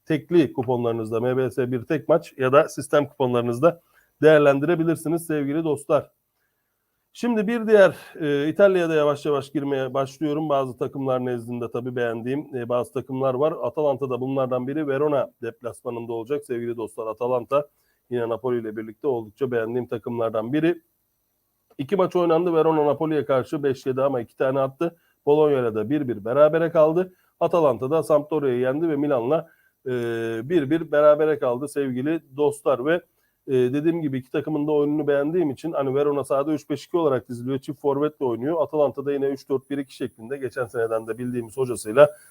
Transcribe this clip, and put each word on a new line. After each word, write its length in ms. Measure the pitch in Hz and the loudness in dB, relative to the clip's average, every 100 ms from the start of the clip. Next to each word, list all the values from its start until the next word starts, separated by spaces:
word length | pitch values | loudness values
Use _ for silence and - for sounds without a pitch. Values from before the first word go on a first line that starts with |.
| - | -4
tekli 480 | 151 - 175 135 | -4 2 2 4
kuponlarınızda, 640 | - 120 123 120 113 110 113 | 0 -2 0 0 -2 -2 -2
M 180 | 123 127 | 0 0
B 140 | 127 | 0
S 200 | 123 123 | -2 -2
bir 120 | 127 | -2
tek 260 | - 156 - | -4 -4 2
maç 240 | 160 160 - | 0 0 -4
ya 140 | 131 | 4
da 180 | 139 - | 4 4
sistem 380 | - 127 147 139 | -2 0 0 0
kuponlarınızda 760 | - 127 123 120 120 165 170 _ _ _ - | -2 0 0 0 2 2 2 _ _ _ 2
değerlendirebilirsiniz 1040 | 151 151 147 139 151 175 165 156 151 170 165 | 6 6 6 4 2 0 0 -2 -2 -4 -4
sevgili 380 | 151 139 151 | -4 -2 -4
dostlar. 480 | 165 139 - 147 113 _ _ _ _ _ _ _ _ _ _ | -2 -4 0 0 0 _ _ _ _ _ _ _ _ _ _
Şimdi 340 | - 240 220 202 | -6 -2 0 0
bir 200 | 233 220 | -2 4
diğer, 280 | 208 185 131 - - | 8 8 4 -14 -6
e, 300 | 151 143 151 | -2 0 0
İtalya'da 440 | 156 202 185 170 | 4 4 4 2
yavaş 320 | 156 147 139 151 | 2 2 0 0
yavaş 260 | 143 139 | -2 -2
girmeye 420 | 151 139 135 131 | -6 -2 -2 -2
başlıyorum. 560 | 135 135 - 156 147 156 | -2 -4 -4 -4 -2 0
Bazı 280 | 139 131 120 | 0 0 -4
takımlar 480 | 131 143 131 127 127 | -6 -4 -2 -2 -2
nezdinde 460 | 123 113 120 117 | -6 -6 -8 -6
tabii 240 | 123 127 123 | -6 -6 -4
beğendiğim, 600 | 120 117 117 139 147 131 | -4 -4 -4 -6 -6 -8
e, 140 | 117 | -2
bazı 240 | 123 117 | -2 -2
takımlar 400 | 131 120 131 135 | -6 -6 -2 -2
var. 200 | 127 151 160 | 0 0 -2
Atalanta 480 | 123 156 151 131 135 | -6 -2 -2 -2 -4
da 120 | 123 | -4
bunlardan 460 | 131 135 127 127 127 | -4 -2 -2 -4 -4
biri. 200 | 147 147 | -6 -2
Verona 440 | 135 151 139 107 - | -2 0 0 -2 -6
deplasmanında 720 | 117 - 120 101 127 120 117 | -12 -10 -12 -10 -10 -10 -8
olacak 320 | 117 113 143 143 | -8 -6 -8 -6
sevgili 320 | 120 120 117 | -8 -6 -6
dostlar. 300 | 107 - 110 | -8 -8 -10
Atalanta 600 | 107 120 127 110 143 147 _ _ _ - | -6 -2 -2 0 -2 -2 _ _ _ -6
yine 200 | 123 113 | -4 -2
Napoli 320 | 110 127 120 | -2 -2 -2
ile 160 | 113 107 | -4 -10
birlikte 300 | 110 107 147 | -12 -6 -2
oldukça 440 | 120 110 - 139 | -2 -4 -6 -4
beğendiğim 360 | 117 110 123 120 | -2 -2 -4 -4
takımlardan 640 | 117 - 117 113 110 110 | -8 -6 -4 -2 -2 -2
biri. 280 | 147 165 165 _ _ _ _ _ _ _ _ _ - | 0 0 -2 _ _ _ _ _ _ _ _ _ -10
İki 180 | 139 196 | -4 0
maç 200 | 180 180 | 0 0
oynandı. 380 | 170 160 180 | 2 2 2
Verona 320 | 165 160 156 147 | 2 2 2 2
Napoli'ye 400 | 143 160 151 131 | 0 0 -2 0
karşı 380 | 135 117 156 | 0 0 -2
beş 220 | 139 131 135 | -2 -2 -4
yedi 160 | 131 | 0
ama 200 | 139 127 | 0 -2
iki 160 | 110 - | -6 -4
tane 220 | 135 135 | -2 0
attı. 360 | 135 135 170 170 _ _ - | -2 -2 -6 -6 _ _ 2
Bologna 340 | 147 151 139 | 4 4 4
ile 160 | 120 107 | 0 -2
de 140 | 107 | -2
bir 180 | 151 131 | -2 -2
bir 180 | 107 107 | -4 -2
berabere 460 | 135 151 165 165 | 4 6 4 0
kaldı. 420 | 165 156 165 185 _ _ - | 4 4 4 -2 _ _ -4
Atalanta 520 | 170 175 151 117 131 | 0 4 2 2 0
da 120 | 160 | -2
Sampdoria'yı 560 | 147 151 139 156 139 123 | 2 0 2 -2 0 0
yendi 300 | 127 143 165 | 0 0 -2
ve 60 | 143 | 0
Milan'la, 540 | 147 131 117 160 160 _ _ _ 131 | 0 0 0 -2 -2 _ _ _ -6
e, 40 | 127 120 113 113 113 127 | -4 -2 -4 -4 -6 0
bir 200 | 175 139 | 0 0
bir 220 | 165 151 | -2 0
berabere 480 | 147 151 151 156 147 | 4 6 6 4 2
kaldı 280 | 131 123 143 | 0 -2 -4
sevgili 540 | 143 139 127 143 165 _ 131 | -4 -2 -2 -2 -4 _ 0
dostlar 480 | 147 147 156 123 139 | 0 0 0 0 0
ve, 160 | 170 - _ _ _ - | -2 -4 _ _ _ -2
e, 60 | |
dediğim 480 | 131 123 143 160 170 | 2 2 2 0 -2
gibi 160 | 151 131 | -2 -6
iki 140 | 131 | -4
takımın 360 | 156 147 151 147 | -6 -2 -2 0
da 40 | |
oyununu 360 | 151 147 151 147 | 2 2 0 0
beğendiğim 440 | 143 143 180 156 | 0 0 0 -2
için 200 | 123 160 | -4 -6
hani 240 | 147 139 135 | -4 -2 0
Verona 280 | 147 143 | 0 0
sahada 300 | 127 139 143 | -2 -2 0
üç 160 | 151 - | -4 -4
beş 160 | 143 - | -8 -4
iki 120 | 175 | 0
olarak 320 | 156 127 - | 0 0 -4
diziliyor. 300 | 120 123 135 | -10 -6 -6
Çift 220 | 147 139 | -6 -4
forvetle 440 | 143 139 147 - 131 | -2 0 -2 -2 -4
oynuyor. 360 | 113 135 165 | -2 -2 -2
Atalanta 440 | 143 156 139 143 139 | -2 0 0 0 -4
da 80 | |
yine 120 | 139 139 | -2 -2
üç 240 | 135 - | -4 -4
dört 200 | 135 - | -4 -4
bir 80 | 139 | -8
iki 180 | 135 - | -8 -8
şeklinde 420 | 127 - 113 139 | -10 -10 -12 -8
geçen 280 | 131 135 117 | -8 -6 -6
seneden 420 | 120 113 113 113 | -2 -2 -2 -4
de 100 | 110 | -6
bildiğimiz 400 | 123 123 110 135 | -6 -6 -6 -4
hocasıyla 540 | 127 107 107 120 147 - - | -4 -4 0 6 6 4 -20